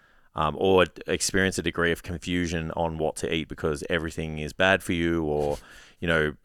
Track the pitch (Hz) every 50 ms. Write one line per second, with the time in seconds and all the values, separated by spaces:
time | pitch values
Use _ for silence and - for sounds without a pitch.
0 | _ _ _ _ _ _ - - 78 76 71 - 95 95 95 92 90 - - -
1 | - - 92 - - - - 95 95 95 90 92 85 90 - 85 85 85 82 -
2 | - - 87 - - 92 87 90 87 80 87 82 80 80 - - 85 82 80 80
3 | 78 73 - - - - 82 82 76 - 78 - - 80 76 73 - - 90 80
4 | 78 80 - 85 80 78 78 76 76 73 - - 92 95 98 92 - - 90 85
5 | 82 85 85 82 80 73 73 73 73 73 71 71 - - - - - - - _
6 | 90 85 82 80 76 76 69 -